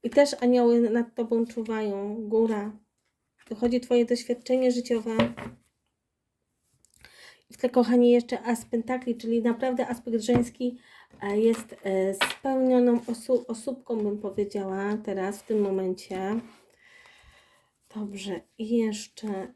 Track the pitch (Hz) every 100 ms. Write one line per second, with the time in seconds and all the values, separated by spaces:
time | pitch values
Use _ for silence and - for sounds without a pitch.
0 | 233 285 285 - 247 247 240 240 233 233
1 | 233 - 226 233 233 233 220 220 214 196
2 | 202 220 214 220 226 208 208 208 _ _
3 | _ _ _ _ - 226 240 247 247 247
4 | 233 240 - 247 - 254 254 247 240 233
5 | 226 226 233 - - - _ _ _ _
6 | _ _ _ _ _ _ _ _ _ _
7 | - - - - _ - 254 247 240 247
8 | 240 240 240 247 330 240 - 233 226 254
9 | 254 233 226 233 226 233 262 247 247 240
10 | - 226 214 240 240 - 247 247 _ -
11 | _ - 202 208 226 233 - - 196 190
12 | 190 196 - - 269 262 254 254 247 240
13 | 233 233 - 254 240 226 - 262 - 226
14 | 208 208 202 196 202 208 190 190 202 214
15 | 214 190 190 208 - 220 202 190 190 185
16 | - 185 190 226 233 - _ _ _ -
17 | - _ - _ _ _ _ _ _ 220
18 | 208 196 196 175 _ _ 220 233 220 208
19 | - - 220 190 220